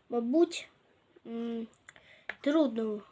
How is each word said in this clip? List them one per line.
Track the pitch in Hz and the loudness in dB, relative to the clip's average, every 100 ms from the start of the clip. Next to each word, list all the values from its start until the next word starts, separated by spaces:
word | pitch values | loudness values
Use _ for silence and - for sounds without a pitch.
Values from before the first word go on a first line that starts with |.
| - | -6
мабуть, | 240 233 294 339 - - _ _ _ _ _ - | -4 2 4 4 0 -12 _ _ _ _ _ -12
м, | 233 233 233 226 _ _ - _ - - - | -8 -6 -6 -8 _ _ -20 _ -20 -16 -6
трудно | 277 311 285 226 220 208 - | 0 4 2 0 -4 -4 -10